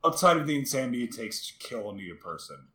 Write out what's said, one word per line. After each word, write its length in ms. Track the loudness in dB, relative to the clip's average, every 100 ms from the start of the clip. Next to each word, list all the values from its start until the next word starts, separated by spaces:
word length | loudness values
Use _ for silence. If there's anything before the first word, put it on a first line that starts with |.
outside 320 | 2 6 6 6
of 100 | 2
the 100 | 0
insanity 460 | 0 -2 0 -2
it 80 | -4
takes 340 | -6 -8 -8 -10
to 100 | -12
kill 320 | -10 -6 -6
and 100 | -8
eat 120 | -10
a 20 |
person 540 | -12 -12 -12 -12 -16 -20